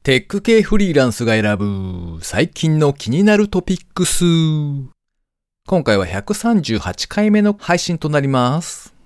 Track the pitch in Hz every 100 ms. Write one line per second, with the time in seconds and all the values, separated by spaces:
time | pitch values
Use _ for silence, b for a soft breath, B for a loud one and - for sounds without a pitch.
0 | - 131 - 202 214 220 - 208 196 143
1 | 127 107 117 110 107 101 104 98 95 90
2 | 87 80 - 104 165 - 160 156 147 139
3 | 110 139 202 208 202 185 180 185 - -
4 | 180 - 175 165 160 156 147 139 127 _
5 | _ _ _ _ _ _ - 185 113 101
6 | 85 92 - 208 233 220 - 113 - -
7 | - - 214 214 208 208 - 175 - 170
8 | 156 147 139 131 123 151 - - - _